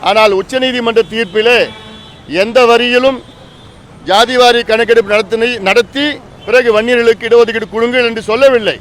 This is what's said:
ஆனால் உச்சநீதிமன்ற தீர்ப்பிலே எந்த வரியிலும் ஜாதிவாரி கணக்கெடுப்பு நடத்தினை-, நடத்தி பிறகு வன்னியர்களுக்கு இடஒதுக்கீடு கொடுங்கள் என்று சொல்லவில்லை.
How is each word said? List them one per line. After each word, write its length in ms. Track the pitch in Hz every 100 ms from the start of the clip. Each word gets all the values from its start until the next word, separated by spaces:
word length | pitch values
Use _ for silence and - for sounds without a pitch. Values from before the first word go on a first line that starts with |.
| 170
ஆனால் 280 | 208 220 190
உச்சநீதிமன்ற 600 | 196 262 262 247 233 226 180
தீர்ப்பிலே 460 | 220 226 196 220 240 147 110 - - - - - 156
எந்த 160 | 208 233 240
வரியிலும் 480 | 233 240 247 262 262 - - - - - - - - 143
ஜாதிவாரி 520 | 190 233 254 247 240 233
கணக்கெடுப்பு 420 | 220 233 233 202 208
நடத்தினை-, 400 | 202 226 233 240 190
நடத்தி 380 | 220 226 277 294 269 - - -
பிறகு 200 | 240 240 214
வன்னியர்களுக்கு 500 | 226 247 233 220 233
இடஒதுக்கீடு 440 | 233 233 226 214 208
கொடுங்கள் 320 | 233 254 240
என்று 120 | 226 175
சொல்லவில்லை. 440 | 226 269 247 202 120